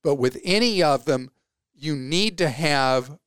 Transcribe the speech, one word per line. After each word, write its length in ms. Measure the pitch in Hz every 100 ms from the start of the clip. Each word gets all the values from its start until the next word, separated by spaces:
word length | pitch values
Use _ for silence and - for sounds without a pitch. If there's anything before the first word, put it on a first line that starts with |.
But 140 | 151
with 240 | 143 127 123
any 360 | - 202 233 196
of 220 | 156 135
them, 280 | 156 131 127 _ _ _ _
you 240 | _ 151 143
need 400 | 131 170 214 180
to 100 | 165
have 720 | 123 160 143 131 131 127 151